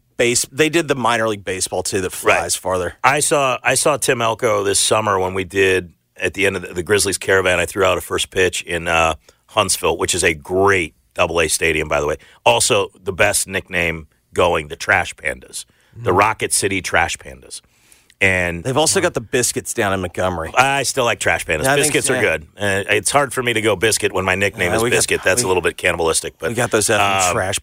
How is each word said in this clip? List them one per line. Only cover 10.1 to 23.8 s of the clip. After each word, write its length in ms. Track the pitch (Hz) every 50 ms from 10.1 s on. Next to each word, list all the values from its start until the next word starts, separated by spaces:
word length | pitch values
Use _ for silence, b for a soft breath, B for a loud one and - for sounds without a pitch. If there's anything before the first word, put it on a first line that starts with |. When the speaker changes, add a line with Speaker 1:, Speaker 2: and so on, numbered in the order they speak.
| -
Speaker 2:
is 80 | 90 95
a 100 | 87 80
great 600 | 76 71 - 92 92 95 101 98 92 82 71 - _ _ _ _
double 260 | - 90 85 85 87
A 80 | 82 78
stadium, 400 | - - 85 82 80 78 76 78
by 120 | 78 71
the 60 | 73
way. 100 | 73 76 - B B B B B
Also, 440 | 120 117 117 - - 117 101 95 - -
the 180 | - - 101 95
best 360 | 85 104 104 98 - - 98
nickname 580 | 95 92 85 - 92 87 85 82 80 82 78 - _ _ _ _ -
going, 360 | 101 92 87 85 82 76 73
the 80 | 78
Trash 380 | - - - 101 92 87 - -
Pandas, 480 | - - 73 64 64 - - - - - b b b b b b
the 160 | 113 120 98 90
Speaker 1:
Mm. 60 | 95
Speaker 2:
Rocket 340 | 104 110 110 - - 95 -
City 280 | - 113 98 98 92
Trash 360 | 80 - - 87 87 82 -
Pandas. 440 | - - 73 65 67 65 - - - b b b b b b b b b b b _ 98
And 400 | 95 92 90 90 87 85 85 -
Speaker 1:
They've 140 | 127 127
also 240 | 147 156 160 - 196
got 140 | 175 175 -
the 60 | 135 113
Biscuits 500 | - - 127 - - - - 101 - -
down 220 | - 107 98 95
in 60 | 95 90
Montgomery. 500 | 87 - - 92 92 90 82 80 80 -
Speaker 2:
I 280 | 123 127 139 139 139 127
still 220 | - - 135 120
like 160 | 120 107 -
Trash 260 | - 101 85 78 -
Pandas. 160 | - 80 78 76
Speaker 1:
I 100 | 131 143
think 100 | 147 135
Speaker 2:
Biscuits 200 | 151 143 147 - -
Speaker 1:
so, 40 | 127
Speaker 2:
are 20 |
Speaker 1:
yeah. 60 | 127 110
Speaker 2:
good. 200 | 90 80 78 78 - _
Uh, 280 | - 101 101 95 98 98 - 104
it's 160 | 107 98 -
hard 220 | - 143 143 123 -
for 100 | 131 123
me 120 | 123 113
to 80 | 110 104
go 140 | 110 101
Biscuit 360 | 87